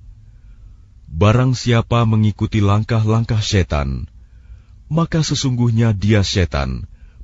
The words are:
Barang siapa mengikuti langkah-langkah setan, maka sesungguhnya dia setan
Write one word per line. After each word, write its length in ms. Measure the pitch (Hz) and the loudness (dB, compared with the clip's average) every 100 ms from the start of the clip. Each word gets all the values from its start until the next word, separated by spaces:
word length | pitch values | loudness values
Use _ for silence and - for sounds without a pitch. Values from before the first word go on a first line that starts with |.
| - - - - - - - - - - | -20 -20 -20 -20 -20 -20 -20 -20 -20 -20
Barang 480 | - 78 101 117 131 | -12 0 2 4 2
siapa 560 | 120 120 117 - 120 117 | 0 0 0 2 0 2
mengikuti 560 | 110 107 - 110 110 | 2 2 0 -2 0
langkah-langkah 800 | 101 104 107 113 107 113 113 110 | 2 2 0 0 0 0 0 -2
setan, 640 | - 101 85 73 67 65 - - - - - - - - - | 0 0 0 -2 -4 -6 -10 -16 -20 -20 -20 -20 -20 -20 -6
maka 320 | 156 165 165 | -2 0 -2
sesungguhnya 720 | 147 143 135 120 120 113 117 | -2 -2 -2 0 0 2 2
dia 320 | 101 101 107 | 0 2 2
setan 640 | 95 104 85 73 67 62 - - - - | 2 0 -2 -2 -4 -6 -10 -18 -20 -18